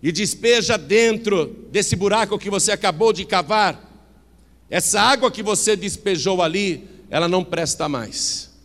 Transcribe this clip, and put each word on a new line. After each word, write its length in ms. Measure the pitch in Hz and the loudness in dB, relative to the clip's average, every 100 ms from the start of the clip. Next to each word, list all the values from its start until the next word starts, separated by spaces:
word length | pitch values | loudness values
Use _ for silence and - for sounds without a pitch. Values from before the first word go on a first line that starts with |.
e 100 | 143 | -2
despeja 640 | 170 208 - 226 240 202 220 | -2 -4 -2 2 2 2 -2
dentro 680 | 143 208 233 220 220 196 139 - - | 2 4 4 2 0 0 -2 -6 -4
desse 240 | 196 196 196 | -2 0 0
buraco 420 | 196 214 214 202 | 2 2 0 -2
que 120 | 196 | -2
você 200 | 196 190 | -2 0
acabou 400 | 202 202 156 226 | 0 0 2 2
de 140 | 202 | 0
cavar, 580 | 196 190 151 214 202 151 - - - - _ _ _ _ _ | 0 0 2 2 2 0 -14 -20 -20 -20 _ _ _ _ _
essa 320 | 175 - 156 | -2 0 2
água 300 | 220 269 240 | 4 4 2
que 120 | - | -2
você 320 | 208 208 208 | -2 0 2
despejou 680 | 208 190 - - 180 156 185 | 0 -2 -4 -2 -2 0 2
ali, 440 | 170 180 202 151 - - - | 2 2 -2 -4 -10 -20 -6
ela 180 | 147 170 | -2 2
não 160 | 185 | 0
presta 460 | 180 165 156 - 151 | 0 -4 -4 -4 -4
mais. 640 | 135 107 - - - - - | -4 -6 -6 -6 -6 -10 -20